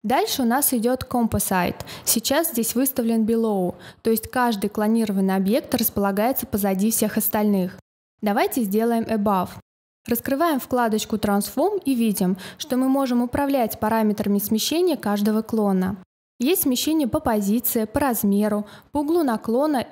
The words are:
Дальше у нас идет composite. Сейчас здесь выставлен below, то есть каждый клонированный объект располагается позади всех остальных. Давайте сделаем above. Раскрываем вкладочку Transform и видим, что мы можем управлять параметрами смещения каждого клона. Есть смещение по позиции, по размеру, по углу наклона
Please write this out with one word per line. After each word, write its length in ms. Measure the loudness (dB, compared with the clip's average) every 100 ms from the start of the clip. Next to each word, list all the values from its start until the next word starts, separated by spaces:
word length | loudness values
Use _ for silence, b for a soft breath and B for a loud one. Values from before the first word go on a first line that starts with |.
Дальше 400 | 0 0 0 0
у 20 |
нас 300 | 0 2 0
идет 300 | 0 0 -2
composite. 800 | -2 -2 0 -2 -2 0 -2 -4 B B
Сейчас 460 | -4 -2 0 0 0
здесь 240 | -2 -2
выставлен 500 | 0 -2 0 0 0
below, 520 | 2 0 0 0 -2 -4 B B
то 80 | -2
есть 180 | -2 -2
каждый 400 | -2 0 0 -4
клонированный 680 | -2 0 2 0 0 2 2
объект 360 | 2 0 2
располагается 720 | 0 0 0 0 2 0 0
позади 460 | -2 0 0 2 2
всех 260 | 2 0 0
остальных. 640 | -2 0 2 2 0 -6 _ _ _ _
Давайте 420 | -2 0 0 0
сделаем 420 | 0 2 2 0
above. 460 | 0 0 2 0 -2 -8 _ _ _ _ -4
Раскрываем 500 | -4 -2 0 2 0
вкладочку 560 | -2 0 0 0 -2
Transform 680 | -2 0 0 -2 0 0 0
и 100 | -2
видим, 420 | 0 0 2 0 0 B B
что 180 | -6 -2
мы 120 | 2
можем 340 | 2 2 0
управлять 560 | 0 -2 0 0 0 -2
параметрами 600 | 0 2 2 0 0 0
смещения 560 | 0 -2 0 0 2 0
каждого 460 | -2 0 0 0
клона. 600 | -2 0 2 2 0 -4 -12 _ _ _
Есть 220 | -2 0
смещение 440 | 0 0 0 0 0
по 140 | -2
позиции, 640 | 0 0 2 0 0 -2
по 160 | -2 -2
размеру, 680 | 0 0 0 2 2 -2 -6 B B
по 80 | -6
углу 240 | 0 0
наклона 640 | 0 -2 -2 0 0 0 -4